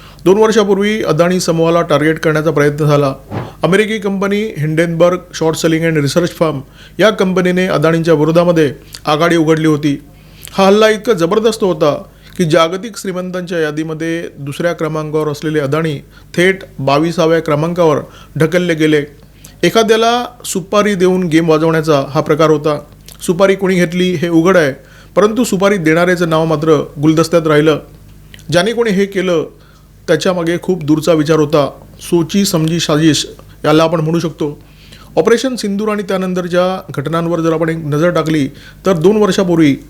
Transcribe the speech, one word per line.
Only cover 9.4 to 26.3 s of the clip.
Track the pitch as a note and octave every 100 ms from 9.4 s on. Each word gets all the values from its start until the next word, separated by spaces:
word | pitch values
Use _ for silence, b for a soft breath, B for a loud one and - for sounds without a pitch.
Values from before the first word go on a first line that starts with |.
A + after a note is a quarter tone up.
| D#3 D#3+ D#3
होती. | D3+ D3 C#3 - B B B B
हा | - G3
हल्ला | G#3 A3
इतका | G#3+ A3+
जबरदस्त | G3 E3 G#3 A3 A3
होता | G3 D#3+ D#3 C3+ - B B -
की | E3+
जागतिक | E3 E3 F#3 A3+ G3
श्रीमंतांच्या | G3 F3+ F3+ F3+ F3 F3
यादीमध्ये | D#3 D3 D#3+ D#3 E3 E3 F3 -
दुसऱ्या | C#3+ C3+ E3+
क्रमांकावर | E3 D#3+ D#3 D#3 D#3 D3+
असलेले | C#3+ D#3 D#3
अदानी | C#3 D3+ E3 C#3 - B B -
थेट | F3+ F#3+ - -
बावीसाव्या | C3+ C#3+ E3 E3 D#3+ E3
क्रमांकावर | D#3 D3 E3 F3 D#3+ C#3 - B B C#3+
ढकलले | D#3 F3 F3 D#3+
गेले. | D#3 D3+ C#3+ - - B B B
एखाद्याला | F3 A3+ A3 A3+ A3+ A#3+ A#3+ - -
सुपारी | F#3+ E3+ G#3 G#3
देऊन | G3 F#3 F#3
गेम | F3+ D#3 E3+
वाजवण्याचा | D#3 D#3+ D#3+ D#3 C#3+ C3+
हा | D3+
प्रकार | D3+ D3+ D#3
होता. | D3+ D3+ D3 - - - -
सुपारी | - F3 G3
कोणी | G3 F#3
घेतली | F#3 F3 F3+ F#3
हे | F3 E3+
उघड | E3 E3+ F#3
आहे, | D3 C3+ B B B -
परंतु | G#3 A3
सुपारी | A#3+ F#3 G3 G3+
देणाऱ्याचं | D#3 D#3+ F3+ F3 F3